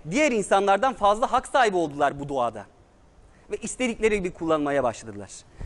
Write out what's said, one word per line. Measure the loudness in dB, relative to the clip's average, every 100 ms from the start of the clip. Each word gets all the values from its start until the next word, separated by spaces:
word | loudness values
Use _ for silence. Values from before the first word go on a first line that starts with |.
| -4
diğer | 0 2
insanlardan | 2 2 2 4 4 2
fazla | 2 2 2 0
hak | 0 0
sahibi | 2 4 2
oldular | 0 0 0 0
bu | -4
doğada. | -2 -2 -4 -12 _ _ _ _ _ -20 -20 -12
Ve | -10
istedikleri | -8 -4 -4 0 0 0
gibi | -2
kullanmaya | -4 0 0 0 0
başladılar. | 0 -2 -10 -14 -14 -18 -20 -14